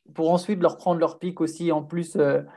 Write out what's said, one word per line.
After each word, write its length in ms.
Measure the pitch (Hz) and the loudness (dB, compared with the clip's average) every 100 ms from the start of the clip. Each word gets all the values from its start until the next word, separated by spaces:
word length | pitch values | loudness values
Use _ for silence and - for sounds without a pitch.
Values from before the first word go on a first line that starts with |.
| _ | _
pour 160 | - 160 | -2 2
ensuite 300 | 175 180 190 | 2 0 2
leur 160 | 170 - | 0 0
prendre 240 | 185 170 | -2 2
leur 180 | 160 - | 0 -2
pic 220 | 175 180 | -8 -4
aussi 320 | 160 - 170 | -4 -2 -2
en 100 | 151 | -2
plus, 320 | 147 170 170 - | -2 -6 -4 2
euh, 260 | 143 143 147 | 2 2 -2